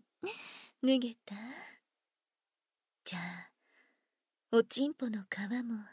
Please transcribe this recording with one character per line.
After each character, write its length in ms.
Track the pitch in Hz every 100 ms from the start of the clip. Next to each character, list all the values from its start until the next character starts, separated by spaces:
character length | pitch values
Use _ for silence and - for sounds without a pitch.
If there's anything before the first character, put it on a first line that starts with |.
| - _
<laughs> 80 | 392 440 - - - _
脱 180 | 254 269
げ 160 | 240 226
た？ 200 | - 202 233 277 - - _ _ _ _ _ _ _ _ _ _ _ _
じ 140 | - 180
ゃ 20 |
あ、 320 | 175 175 - _ _ _ _ _ _ _ _ _ -
お 100 | 233
ち 240 | 233 247 285
ん 60 |
ぽ 160 | - 240
の 140 | 214
皮 20 | 190 - 202 240 240
も 180 | 220 208